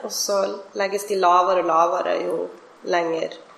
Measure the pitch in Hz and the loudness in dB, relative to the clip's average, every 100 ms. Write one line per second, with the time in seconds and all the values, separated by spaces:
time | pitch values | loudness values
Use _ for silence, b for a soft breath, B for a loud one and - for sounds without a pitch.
0 | 220 - - 202 196 202 - 208 196 202 | -10 -6 -2 -2 -2 -6 -10 -4 -4 -4
1 | - 196 180 180 180 185 170 160 170 180 | -4 2 4 6 4 2 2 2 2 0
2 | - 180 175 185 175 - - - - 180 | -2 -2 -2 -4 -6 -10 -20 -14 -4 -2
3 | 165 165 - - - | -2 -4 -6 -8 -20